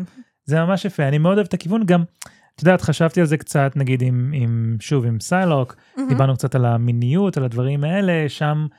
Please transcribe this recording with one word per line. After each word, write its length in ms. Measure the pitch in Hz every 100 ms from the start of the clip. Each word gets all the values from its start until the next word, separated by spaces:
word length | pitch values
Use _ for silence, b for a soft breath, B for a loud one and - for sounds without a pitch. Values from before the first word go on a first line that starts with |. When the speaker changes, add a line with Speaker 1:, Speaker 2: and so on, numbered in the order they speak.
| 185 B B B -
Speaker 1:
זה 160 | 160
ממש 240 | 170 190 202
יפה, 220 | - 139
אני 100 | 147
מאוד 180 | 165 202
אוהב 100 | 196
את 60 |
הכיוון, 320 | 180 160 220 202
גם, 180 | 180 170 - B B B -
את 60 |
יודעת, 200 | 156 180
חשבתי 380 | - 147 165 180
על 40 | 160
זה 100 | 147
קצת, 340 | - 151 139 143
נגיד, 260 | 131 131
עם, 300 | 127 123 127 147
עם, 420 | 117 117 113 113
שוב, 260 | - 143 117
עם 140 | 113
סיילוק, 560 | - 180 185 143 127 - b -
Speaker 2:
מהמם. 120 | 269
Speaker 1:
דיברנו 240 | 240 135 127
קצת 180 | 135 135
על 100 | 120
המיניות, 720 | 117 120 120 120 165 196 151
על 60 |
הדברים 400 | 131 117 127 143
האלה, 460 | 147 190 196 165 151
שם 380 | - 151 151 151